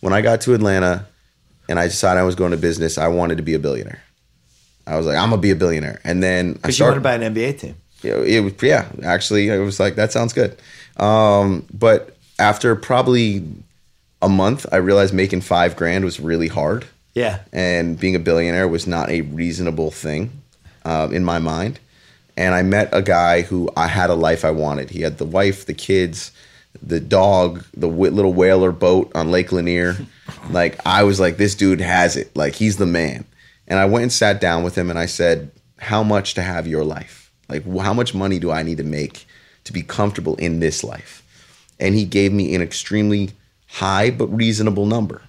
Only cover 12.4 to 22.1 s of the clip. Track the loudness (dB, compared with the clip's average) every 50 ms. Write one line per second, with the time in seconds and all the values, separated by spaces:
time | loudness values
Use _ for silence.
12.4 | 2 2 4 2 2 0 0 0 0 0 0 2 2 2 2 2 2 0 -2 -4
13.4 | -6 -10 -14 -16 -20 _ _ _ _ _ _ _ _ _ _ _ 2 2 4 4
14.4 | 4 2 2 0 -4 -2 0 0 2 4 4 4 4 4 2 0 0 0 0 -4
15.4 | -2 0 2 2 2 2 0 0 -2 0 0 0 -2 -2 -4 -6 -4 -2 -2 0
16.4 | -2 -2 -2 -2 -2 -2 -2 -4 -6 -12 _ _ _ _ _ -2 -2 -2 -2 -6
17.4 | -10 _ -4 -2 0 0 0 0 0 -2 -4 -2 -2 0 0 0 0 2 2 2
18.4 | 2 0 0 0 0 0 0 -2 -4 -4 -4 -4 -2 -2 -2 -4 -4 -4 -6 -6
19.4 | -6 -6 -4 -4 -4 -4 -2 -2 -4 -4 -6 -8 -8 -6 -4 -4 -6 -6 -8 -14
20.4 | -20 _ _ _ _ -20 _ _ _ -4 -2 -2 -2 -2 -2 -2 -2 0 0 -2
21.4 | -2 -2 -4 -4 -4 -6 -8 -10 _ _ _ _ _ _